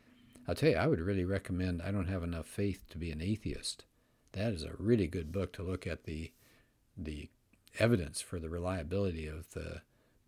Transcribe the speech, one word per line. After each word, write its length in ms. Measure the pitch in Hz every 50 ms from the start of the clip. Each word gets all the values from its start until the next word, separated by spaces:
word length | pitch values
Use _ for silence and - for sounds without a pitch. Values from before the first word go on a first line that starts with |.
| _ - - - - - - - - -
I'll 80 | 87
tell 140 | - - 160
you, 60 | 117
I 120 | 78 104 156
would 120 | 156 95
really 260 | 80 98 101 95 90
recommend 560 | 90 98 98 - - 92 87 92 92 87 82
I 100 | 87 98
Don't 160 | 101 107 110 90
Have 160 | 98 90 85
Enough 220 | 85 85 82 78
Faith 400 | - - - 101 101 92 - - -
to 100 | - 78
Be 100 | 82 82
an 100 | - 76
Atheist. 640 | 80 95 110 - - - - - - - - - - _ _ _ _ _ _ _ _ _ -
That 200 | 92 104 117 101
is 100 | 80 78
a 120 | 80 - -
really 300 | 92 110 120 110 92 78
good 240 | 82 92 80 76
book 200 | 85 98 92 90 -
to 100 | - 92
look 240 | 90 92 87 - 90
at 160 | 80 - -
the, 280 | - 78 78 82 - - _ - - - - _ _ _ _ _ _ _
the 340 | - 82 78 76 76 85 - - _ _ _ _ _ _ - - -
evidence 420 | 107 117 120 95 80 71 - -
for 160 | - - - 87
the 120 | 80 80
reliability 760 | 82 85 87 90 95 90 78 78 90 101 101 95 82 80 78
of 240 | 76 76 78 82 - -
the 280 | 80 78 80 78 80 - _ _ _ _ _ _ _ _